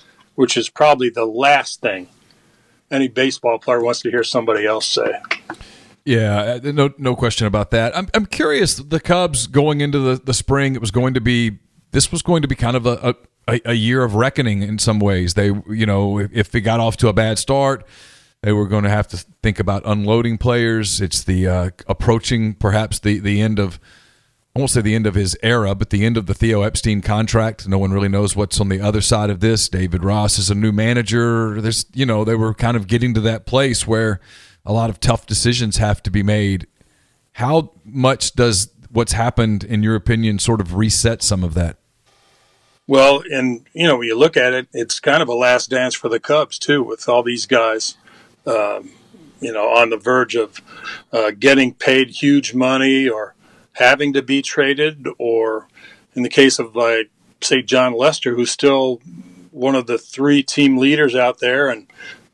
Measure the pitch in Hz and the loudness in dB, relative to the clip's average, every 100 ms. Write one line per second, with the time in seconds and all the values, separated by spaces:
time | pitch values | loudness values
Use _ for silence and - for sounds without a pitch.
0 | _ _ _ - 127 123 113 - 151 139 | _ _ _ 0 0 0 -2 2 4 4
1 | 123 117 113 113 139 143 123 - 117 95 | 0 -2 -4 0 2 2 0 -4 -4 -4
2 | 90 _ _ _ _ _ _ _ - 139 | -10 _ _ _ _ _ _ _ -6 -2
3 | 131 113 135 - 120 113 - 120 117 120 | -2 0 -2 0 -2 -2 0 0 0 -2
4 | 120 120 113 127 113 107 107 110 - - | -2 -2 -2 -2 0 0 0 -2 -2 -2
5 | 110 - - - - - - - - _ | -2 -4 -8 -10 -10 -18 -18 -20 -20 _
6 | - 117 107 104 104 123 139 147 139 139 | 0 2 2 0 -2 -4 -4 0 -2 -2
7 | 131 123 120 - 107 104 101 113 117 175 | -4 0 -2 0 0 0 0 -2 -2 -4
8 | 190 220 202 - 311 277 185 - 143 160 | -2 -2 -2 -2 0 2 0 -2 -4 -4
9 | - 175 180 131 117 135 147 147 143 139 | 0 0 0 -2 -2 2 2 2 0 0
10 | 131 127 - 120 - 139 139 131 110 123 | 0 -2 -2 -4 0 0 0 -2 -2 0
11 | 127 127 117 120 117 101 _ _ _ - | 0 0 0 2 0 -4 _ _ _ -2
12 | - 170 - 135 143 135 117 127 120 120 | 0 -2 0 0 0 -2 0 0 0 -2
13 | 123 123 _ _ - 120 117 120 110 131 | -2 -4 _ _ -4 -4 0 0 2 2
14 | 120 104 131 147 123 101 101 107 - 107 | 0 2 0 0 -2 0 -2 -2 0 2
15 | 101 92 87 87 101 101 - 110 107 98 | 2 2 0 2 0 0 -4 -2 0 2
16 | 101 101 101 117 - 120 107 117 113 - | 0 -2 -2 -2 -2 0 0 0 0 2
17 | 117 98 110 107 - 139 139 135 - - | 2 2 0 -2 -2 0 0 -2 -8 -20
18 | - - _ _ 104 104 101 104 104 104 | -20 -20 _ _ 0 0 2 0 2 0
19 | 101 - - _ 110 98 98 98 - 104 | -2 -8 -14 _ -2 -2 -2 -2 -2 -2
20 | 101 117 117 113 127 120 117 113 104 - | 2 0 0 -2 0 0 0 0 -2 -4
21 | 95 - - 92 92 90 90 - - 95 | -4 -4 -2 0 0 0 -2 -6 -6 -2
22 | - 113 - 120 110 104 104 107 110 - | 0 0 0 -2 -2 -2 0 0 -2 -4
23 | 104 104 101 104 110 104 98 - - - | -2 0 0 0 0 0 -4 -6 -20 -20
24 | _ _ _ _ _ - 135 127 104 113 | _ _ _ _ _ -4 0 0 2 2
25 | 107 95 95 87 113 120 101 98 104 101 | 0 0 -2 -2 0 0 0 -2 -2 0
26 | 110 117 95 98 113 104 98 - 110 104 | 0 0 -2 -2 0 2 0 -2 -2 -2
27 | 101 107 110 113 110 - 95 95 95 98 | 0 -2 0 0 0 -4 -2 0 0 0
28 | 98 98 101 101 101 - 101 95 101 104 | 0 0 0 -2 -2 0 0 0 0 0
29 | - 110 104 95 110 110 - 95 92 87 | 0 0 0 0 0 0 -2 -2 -2 -2
30 | 98 107 104 - 95 101 110 104 113 120 | 0 0 0 0 -2 0 0 0 0 0
31 | 104 117 120 117 110 107 110 110 - 127 | 0 0 2 0 -2 -4 -4 -4 -6 -4
32 | 135 107 107 113 110 110 117 120 92 117 | -2 0 0 0 -2 -2 -2 -2 0 0
33 | 123 110 110 113 - 127 139 117 - 110 | 0 0 0 -2 -2 0 0 0 -2 0
34 | 113 95 - - - _ - 110 113 101 | 0 -2 -8 -20 -20 _ -4 -2 -2 -2
35 | - 113 - 110 120 123 110 - 107 101 | 0 0 0 0 0 0 0 0 0 0
36 | - 98 101 104 101 95 - _ _ _ | -2 0 2 2 0 -2 -6 _ _ _
37 | _ _ _ - 120 160 156 _ 107 131 | _ _ _ -6 0 0 -2 _ -12 -6
38 | 127 135 - - 120 98 98 _ - 117 | -4 -4 -4 0 0 0 -4 _ -8 -4
39 | 113 113 117 - 110 101 - 107 107 110 | -2 -2 -2 -2 -2 -2 -4 -2 0 -2
40 | - 113 110 101 - 113 87 90 110 - | 0 0 0 -2 -2 -2 -2 -2 0 0
41 | 117 113 - 95 90 80 85 - _ _ | -2 -2 -2 -2 -2 -2 -4 -6 _ _
42 | _ _ _ _ _ _ _ _ - 135 | _ _ _ _ _ _ _ _ 2 6
43 | 139 139 139 139 127 117 _ 160 170 131 | 6 6 0 -2 -2 -4 _ 0 2 2
44 | 120 113 160 151 127 127 127 123 117 - | 0 0 2 2 0 0 -6 -8 -6 -4
45 | 151 151 135 120 123 123 - 127 127 - | 0 2 2 0 2 2 0 -2 -2 -4
46 | 120 113 - 147 143 - - 147 120 113 | -4 -4 0 0 0 -4 -2 0 -2 -6
47 | - 120 120 120 - 123 113 110 - - | 0 0 0 -4 0 0 2 -2 -6 -12
48 | _ - _ _ - 110 104 101 - - | _ -20 _ _ -4 -2 -2 -6 -12 -20
49 | _ - - - 127 107 110 117 117 110 | _ -20 -20 -12 -8 -2 2 4 4 0
50 | 120 127 120 117 107 - - - - - | 0 0 0 -2 -4 -8 -20 -18 -16 -16
51 | - 117 107 104 135 139 127 - - 131 | -6 -2 -2 2 4 4 2 0 2 2
52 | 127 107 143 143 131 123 127 131 135 135 | 2 0 2 4 2 0 0 2 2 2
53 | 131 107 104 _ _ _ _ - 127 139 | 0 -2 -8 _ _ _ _ 2 4 4
54 | 147 139 123 139 135 - 139 143 156 151 | 2 0 0 -2 -2 0 0 2 -2 -4
55 | 127 123 120 113 113 110 - _ - - | -10 -6 -2 0 0 -4 -10 _ -20 -20
56 | _ 127 123 - 135 - 117 110 117 113 | _ -6 -2 4 4 4 -4 -2 0 0
57 | 110 _ _ - - 131 104 131 127 117 | -4 _ _ -8 -2 -2 2 2 2 2
58 | 139 151 127 123 120 - 143 135 131 123 | 0 0 -2 -2 -2 2 2 2 0 -4
59 | - - - - - 139 131 135 120 117 | -10 -20 -20 -20 -18 -4 0 0 -2 -6
60 | - - 143 143 135 - 143 131 135 151 | -6 -2 2 2 2 2 4 4 4 4
61 | 143 127 123 123 123 131 143 113 - - | 2 2 0 0 0 2 0 -2 -10 -20
62 | - - _ | -20 -20 _